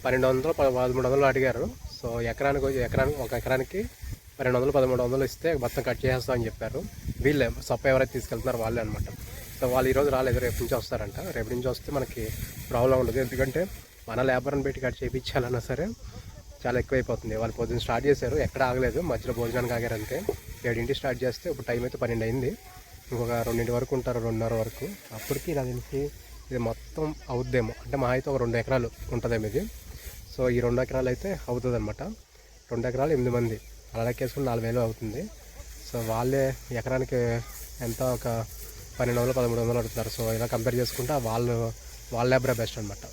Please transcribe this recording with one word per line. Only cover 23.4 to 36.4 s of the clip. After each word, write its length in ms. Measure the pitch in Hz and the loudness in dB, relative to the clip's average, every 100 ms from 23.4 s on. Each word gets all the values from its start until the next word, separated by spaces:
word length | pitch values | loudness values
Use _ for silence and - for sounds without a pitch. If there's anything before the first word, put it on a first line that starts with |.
| 117 | 0
రెండింటి 260 | 117 117 120 | 0 2 0
వరకు 140 | 127 131 | 0 0
ఉంటారు, 240 | 123 120 117 | 0 0 0
రెండున్నర 260 | 113 113 113 | 0 0 0
వరకు. 240 | 110 - 147 202 - 110 | -2 -4 -8 -8 -14 -12
అప్పటికి 320 | - 139 - 143 | -4 -4 -2 -2
నాకు 120 | 127 | -2
తెలిసి 260 | 123 - 139 143 - - - - | -4 -4 -4 -4 -6 -18 -18 -6
ఇది 120 | 127 113 | -2 -2
మొత్తం 340 | 113 - - 156 151 - | -4 -8 -4 -4 -4 -4
అవుద్దేమో, 400 | 123 127 123 110 - | -4 2 2 0 -4
అంటే 120 | - 139 | -4 0
మహా 100 | 123 127 | 2 2
అయితే 120 | 147 | 2
ఒక 60 | 135 | 0
రెండు 120 | 120 117 | 2 2
ఎకరాలు 280 | 113 131 117 - - 117 | 2 0 0 -6 -6 -2
ఉంటుందేమో 300 | 117 117 107 | 0 0 0
ఇది. 120 | 123 220 - - - - - - | -2 -2 -10 -16 -14 -14 -14 -12
So 100 | - 127 120 | 0 2 4
ఈ 20 | |
రెండు 160 | 120 120 | 2 2
ఎకరాలు 260 | 127 131 127 | 0 0 0
అయితే 160 | 127 196 170 - | -2 -4 -4 -4
అవుతుంది 260 | 123 127 120 | -2 0 0
అనమాట. 240 | 107 107 160 220 - - - - - | -2 -6 -8 -10 -16 -20 -20 -20 -6
రెండు 140 | 120 123 | -2 -2
ఎకరాలు 240 | 123 147 | 0 2
ఎనిమిది 180 | 143 123 120 | 4 4 2
మంది 200 | 117 107 - - - | 0 -2 -10 -20 -10
అలా 100 | 113 117 | -2 -2
లెక్కేసుకుని 380 | 123 127 143 135 | -2 -4 -2 0
నాలుగు 160 | 117 113 | 0 0
వేలు 140 | 120 | 0
అవుతుంది. 380 | 117 110 110 113 208 - - - - - - | 0 -2 -6 -6 -8 -12 -18 -18 -18 -16 -8
So 80 | 120 110 | -6 -2
వాళ్ళే 320 | 113 123 135 | 0 2 4